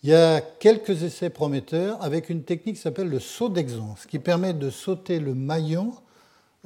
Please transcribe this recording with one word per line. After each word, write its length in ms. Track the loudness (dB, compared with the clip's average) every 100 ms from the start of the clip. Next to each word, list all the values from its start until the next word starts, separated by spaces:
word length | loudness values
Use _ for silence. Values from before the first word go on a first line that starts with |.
Il 80 | 6
y 60 | 8
a 260 | 8 4
quelques 600 | 0 4 6 6 2 -2
essais 260 | -2 -4 -6
prometteurs 720 | -2 -2 -2 -2 -2 -2 -4
avec 280 | -4 -4 -4
une 140 | -8
technique 340 | -4 -6 -4 -6
qui 40 |
s'appelle 280 | -6 -4 -4
le 100 | -4
saut 300 | -6 -4 -2
d'exon, 460 | -2 -2 -6 -8 -12
ce 100 | -10
qui 100 | -6
permet 360 | 0 0 0
de 160 | -2 -6
sauter 500 | -6 -6 -6 -2 -4
le 160 | -2 -4
maillon, 580 | -2 -2 -2 -2 -2 -6 _ _ _ _ _ _